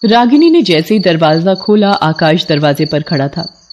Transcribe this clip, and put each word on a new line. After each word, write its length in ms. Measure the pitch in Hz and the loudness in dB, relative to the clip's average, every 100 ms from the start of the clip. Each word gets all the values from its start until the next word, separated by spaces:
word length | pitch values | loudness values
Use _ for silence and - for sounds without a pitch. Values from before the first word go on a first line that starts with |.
रागिनी 460 | - 233 240 285 330 | 0 2 2 2 4
ने 120 | 330 | 2
जैसे 320 | 226 160 165 | 2 0 0
ही 60 | 214 | 0
दरवाजा 540 | 185 165 160 160 180 | 0 0 2 0 0
खोला, 360 | 190 - 214 202 | -2 0 0 2
आकाश 540 | 202 156 160 160 165 - | 0 -2 -2 0 0 -2
दरवाजे 400 | 147 147 139 151 | -2 -2 -2 -2
पर 160 | 151 | -4
खड़ा 260 | 151 151 139 | -4 -4 -4
था। 320 | 170 - _ _ | -6 -12 _ _